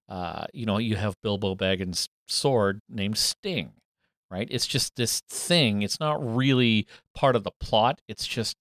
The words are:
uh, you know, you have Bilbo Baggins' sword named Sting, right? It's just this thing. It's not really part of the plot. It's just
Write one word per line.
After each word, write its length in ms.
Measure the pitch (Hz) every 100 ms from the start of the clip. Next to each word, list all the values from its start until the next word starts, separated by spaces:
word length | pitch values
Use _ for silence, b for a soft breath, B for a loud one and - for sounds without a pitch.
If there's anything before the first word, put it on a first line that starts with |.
| _
uh, 380 | 92 85 78 -
you 100 | -
know, 140 | 110 101
you 180 | 117 101
have 180 | 104 92
Bilbo 320 | 107 101 101
Baggins' 540 | 95 95 95 92 85 - _ -
sword 520 | - 143 123 98 101 -
named 300 | 110 101 110
Sting, 540 | - - 202 147 67 - _ _ _ _ _
right? 140 | 95 113
It's 160 | 120 -
just 300 | 135 - -
this 240 | 117 - -
thing. 520 | - - 175 120 101
It's 180 | 101 -
not 160 | 151 151 127
really 540 | 120 135 127 120 107 - B B
part 220 | - 139 117
of 80 |
the 80 | 95 -
plot. 400 | - 110 117 - -
It's 180 | 104 -
just 300 | - 107 -